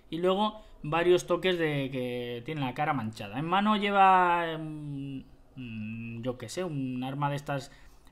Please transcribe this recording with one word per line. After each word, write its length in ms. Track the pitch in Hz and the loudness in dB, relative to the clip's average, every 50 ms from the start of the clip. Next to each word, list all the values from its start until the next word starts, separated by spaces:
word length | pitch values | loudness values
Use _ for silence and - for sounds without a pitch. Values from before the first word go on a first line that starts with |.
| - - | -14 -10
y 80 | 160 165 | -4 0
luego 440 | 175 185 190 196 214 214 214 - - - - - | 2 2 2 2 0 0 -2 -6 -14 -20 -16 -10
varios 440 | - 147 156 170 170 175 180 170 - | -4 -2 0 4 6 6 6 4 4
toques 320 | - 175 170 175 185 180 170 | 2 0 2 2 2 2 2
de 320 | 165 151 147 139 135 131 | 0 0 0 0 -2 -2
que 520 | 135 127 123 123 120 123 120 120 120 120 120 | -4 -4 -4 -4 -4 -6 -6 -6 -8 -8 -8
tiene 160 | 156 156 147 | -8 -6 -4
la 140 | 139 127 123 | -4 -4 -2
cara 180 | 151 151 156 | -2 0 0
manchada. 460 | 147 127 110 110 110 - 110 98 107 135 | 0 0 -4 -6 -8 -8 -10 -8 -6 -6
En 80 | 156 | -2
mano 300 | 170 180 196 202 214 214 | 0 2 2 4 4 2
lleva, 840 | 202 202 202 202 196 190 190 185 185 180 180 175 175 170 165 160 156 | 2 2 2 6 8 8 8 8 8 6 6 4 2 0 -2 -4 -6
mm, 640 | 156 156 156 151 147 147 143 139 139 139 139 131 - - - - - - - | -6 -8 -10 -10 -8 -8 -8 -8 -8 -8 -10 -12 -12 -16 -20 -20 -20 -18 -16
mm, 680 | 131 127 117 110 110 107 110 113 113 113 117 117 117 | -14 -12 -10 -10 -8 -8 -8 -8 -8 -10 -8 -8 -6
yo 160 | 113 127 123 - | -6 -6 -6 -6
qué 100 | - 110 | -10 -10
sé, 160 | - 175 185 | -6 -6 -6
un 380 | 170 151 139 131 127 127 127 127 | -4 -4 -4 -4 -4 -4 -4 -6
arma 260 | 135 139 143 143 143 | -6 -4 -2 -2 -2
de 60 | 143 | -2
estas, 340 | 139 147 - 143 135 131 - - - - - - - - - | -4 -4 -4 -6 -6 -6 -10 -16 -20 -20 -20 -20 -20 -20 -20